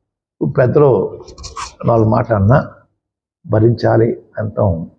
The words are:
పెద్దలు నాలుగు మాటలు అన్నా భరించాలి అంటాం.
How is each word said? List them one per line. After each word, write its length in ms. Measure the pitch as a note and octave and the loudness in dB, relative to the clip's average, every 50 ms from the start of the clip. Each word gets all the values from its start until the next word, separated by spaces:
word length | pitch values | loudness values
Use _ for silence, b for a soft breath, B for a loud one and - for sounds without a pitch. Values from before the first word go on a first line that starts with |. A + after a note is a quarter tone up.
| _ _ _ _ _ _ _ - - C3+ - - | _ _ _ _ _ _ _ -8 -6 -4 0 0
పెద్దలు 680 | B2+ B2 B2 D3+ D3 C#3 A#2 F#2+ F#2 - - - - - - - - - - - - - - - - | 0 2 4 4 4 4 4 2 0 -4 -8 -12 -18 -20 -20 -18 -18 -16 -14 -14 -16 -16 -12 -6 -2
నాలుగు 220 | - A#2 A#2 A2 G#2+ | 0 2 2 2 2
మాటలు 280 | A#2 A#2 A#2+ A#2 A2+ | 2 0 0 -2 0
అన్నా 380 | G2+ G2 G#2 C3 D#3 D3+ - - - _ _ _ _ _ _ _ _ _ _ _ _ - | 0 2 2 2 2 0 -2 -10 -20 _ _ _ _ _ _ _ _ _ _ _ _ -8
భరించాలి 840 | - A2+ A2 A2 A#2+ A#2 - - A2 A#2 A2+ A2 A#2 - - - _ - - | -4 0 2 2 2 2 2 0 0 2 2 2 0 -2 -6 -10 _ -10 -8
అంటాం. 520 | G#2 G#2+ - - A2+ G2 E2+ E2 E2 - _ | -8 -6 -4 -2 -2 -2 -2 -4 -8 -12 _